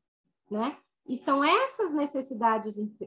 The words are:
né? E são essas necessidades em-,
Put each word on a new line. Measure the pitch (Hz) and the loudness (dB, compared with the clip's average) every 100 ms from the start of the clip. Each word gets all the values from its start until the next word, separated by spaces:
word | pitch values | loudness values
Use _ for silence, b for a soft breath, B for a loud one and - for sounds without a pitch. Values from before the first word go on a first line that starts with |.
| _ _ _ _ - | _ _ _ _ -8
né? | 208 240 - _ _ - | -4 -4 -6 _ _ -8
E | 240 | -4
são | - 277 | 0 2
essas | 285 403 523 - 381 | 4 4 2 0 0
necessidades | 302 285 269 262 220 226 220 208 202 | 0 0 -2 -6 0 2 2 -2 -6
em-, | 214 - | -6 -8